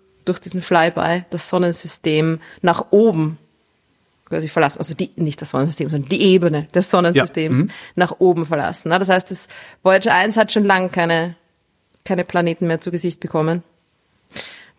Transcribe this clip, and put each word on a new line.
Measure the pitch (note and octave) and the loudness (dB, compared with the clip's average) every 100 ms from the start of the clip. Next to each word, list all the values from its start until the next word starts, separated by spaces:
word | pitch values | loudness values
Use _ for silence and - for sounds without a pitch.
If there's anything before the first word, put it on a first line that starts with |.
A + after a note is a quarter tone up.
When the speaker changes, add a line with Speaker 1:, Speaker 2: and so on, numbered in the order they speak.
| _ _ | _ _
Speaker 1:
durch | - F3 | -6 -6
diesen | - F#3 | -6 -8
Flyby, | - F3 E3+ - E3 F3 F3 | 0 2 2 0 -2 -2 -4
das | E3+ - | -8 -2
Sonnensystem | F3+ F3 E3 D#3+ - E3 D#3 D#3+ D#3+ - - | 0 0 -2 -8 -6 -2 0 0 -2 -8 -4
nach | F3+ E3+ - | 0 0 2
oben | G3+ A3+ E3 D#3 D#3 _ _ _ _ _ _ _ _ - | 4 4 2 -2 -4 _ _ _ _ _ _ _ _ -8
quasi | D#3+ D#3 | -6 -4
verlassen. | D#3+ C#3+ - | 0 0 -2
Also | D#3 | -8
die, | D#3 - - | -6 -6 -4
nicht | D3+ - | -6 -6
das | D3 | -6
Sonnensystem, | C3 D3+ D3 D3+ | -2 -2 -2 -4
sondern | D3+ C3 | -4 -2
die | - | 2
Ebene | G3 F#3 E3+ D3+ D#3 | 4 4 4 -2 -2
des | F3+ F#3+ | -2 2
Sonnensystems | F#3 E3+ F3 E3+ E3 D#3 B2+ | 2 4 2 0 -2 0 0
Speaker 2:
Ja. | |
Mhm. | F#3+ - - - | 0 -6 -8 -2
Speaker 1:
nach | F3 - | -2 2
oben | F3+ E3+ D#3 | 2 2 0
verlassen. | D3+ G#2+ - D#3+ | -2 -4 -4 -2
Na, | F3+ | 0
das | F#3+ | 2
heißt, | F#3 - | 0 -2
das | F#3 - - - - | -10 -12 -16 -20 -2
Voyager | F#3 F#3 A#3 | 2 4 4
eins | C4+ G#3 A3 | 2 2 2
hat | G#3+ | 2
schon | A3 | 2
lang | G3+ F#3 F#3 | 2 2 0
keine, | F#3 E3+ E3 F3 E3+ _ _ _ _ _ _ | 0 0 0 -2 -8 _ _ _ _ _ _
keine | - F3+ | -4 -4
Planeten | F3 F3+ E3+ E3 E3+ | -2 0 0 0 -2
mehr | E3 | -2
zu | F3+ | -4
Gesicht | F3 F3 - | -4 -4 -6
bekommen. | E3 D#3+ D#3+ F3 - _ _ _ _ _ _ - - - - | -4 -2 0 -2 -6 _ _ _ _ _ _ -16 -16 -18 -20